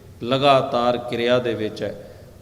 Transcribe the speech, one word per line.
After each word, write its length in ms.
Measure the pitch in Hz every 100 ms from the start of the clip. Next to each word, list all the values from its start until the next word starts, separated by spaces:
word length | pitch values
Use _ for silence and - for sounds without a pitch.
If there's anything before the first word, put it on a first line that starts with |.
| - -
ਲਗਾਤਾਰ 720 | 117 135 143 135 131 120 120 123
ਕਿਰਿਆ 420 | - 117 117 123
ਦੇ 140 | 123
ਵਿੱਚ 300 | 107 107 -
ਹੈ। 280 | 104 - - - - -